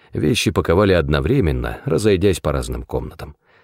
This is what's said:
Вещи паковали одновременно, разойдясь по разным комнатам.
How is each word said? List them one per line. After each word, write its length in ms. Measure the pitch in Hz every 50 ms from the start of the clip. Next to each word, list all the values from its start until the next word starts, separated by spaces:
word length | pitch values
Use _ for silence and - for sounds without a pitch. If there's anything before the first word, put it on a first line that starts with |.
| _ _ -
Вещи 360 | - - 151 127 - - 110
паковали 420 | 90 - 85 - 82 92 104 98 92
одновременно, 880 | 87 76 69 76 71 67 80 131 143 98 78 67 62 62 58 58 - -
разойдясь 540 | 135 156 - 104 107 101 87 87 104 87 -
по 120 | - 80
разным 320 | 71 67 62 64 64 60 60
комнатам. 520 | - - 64 60 60 - - - 73 - _ _ _ _ _